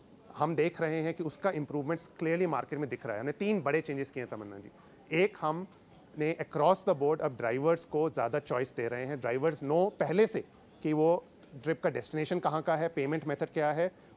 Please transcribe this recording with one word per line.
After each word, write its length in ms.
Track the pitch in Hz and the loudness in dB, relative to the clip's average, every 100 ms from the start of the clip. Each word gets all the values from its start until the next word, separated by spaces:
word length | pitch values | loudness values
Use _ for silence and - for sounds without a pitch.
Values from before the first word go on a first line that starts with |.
| - - - - | -20 -20 -14 -2
हम 200 | 151 151 | 0 2
देख 240 | 165 170 | 0 0
रहे 220 | 160 160 | -2 0
हैं 120 | 160 | -2
कि 100 | 165 | -4
उसका 260 | 160 - 196 | -6 -2 -2
इम्प्रूवमेंट्स 600 | 160 143 147 139 165 - - | -2 -4 -4 -2 -4 -6 -4
क्लियरली 280 | 160 170 180 | 0 2 2
मार्केट 320 | 135 - 143 | 0 -4 -6
में 100 | 143 | -4
दिख 180 | - 113 | -6 -6
रहा 80 | |
है। 60 | 104 | -4
हमने 120 | 135 | -4
तीन 300 | 151 202 208 | -2 0 2
बड़े 180 | 139 160 | 2 0
चेंजेस 300 | 156 139 135 | 0 -6 -6
किए 120 | 135 | -6
हैं, 80 | 120 | -8
तमन्ना 280 | 110 101 101 | -10 -10 -14
जी। 120 | 101 - - - - | -16 -20 -20 -20 -2
एक, 260 | 160 196 - | 2 2 2
हमने 960 | 156 160 190 - - - - - 151 165 | -2 -2 -6 -14 -20 -20 -14 -2 -2 -2
across 480 | 147 151 156 190 208 | -4 2 4 4 2
the 120 | 151 | 2
board 180 | 143 156 | 2 2
अब 160 | 151 120 | -2 -2
ड्राइवर्स 480 | 117 127 156 165 | -2 2 2 2
को 260 | - 151 156 | 0 0 0
ज़्यादा 280 | 139 117 147 | 0 0 -2
चॉइस 380 | - 127 135 - | -2 -2 -2 -2
दे 120 | 117 | -4
रहे 180 | 120 131 | -4 -4
हैं। 140 | 143 | -4
ड्राइवर्स 400 | 123 127 160 151 | -2 0 0 0
know 300 | 139 165 202 | 0 2 2
पहले 360 | - - 180 220 | 0 0 4 4
से 180 | - - - - - | 2 -8 -18 -20 -4
कि 100 | 156 | 0
वो 320 | 151 160 180 - - - 135 | 4 4 4 0 -20 -20 -8
ट्रिप 200 | 135 156 | -4 0
का 80 | 175 | 0
डेस्टिनेशन 480 | 123 - 156 147 180 | -2 -4 -4 0 0
कहाँ 240 | 160 156 | 0 0
का 140 | 165 156 | 0 0
है, 120 | 165 | 0
पेमेंट 380 | 160 139 160 147 | 0 0 0 -2
मेथड 240 | 143 160 | -4 -2
क्या 200 | 160 151 | 0 0
है, 200 | 151 180 - - | 2 0 -2 -18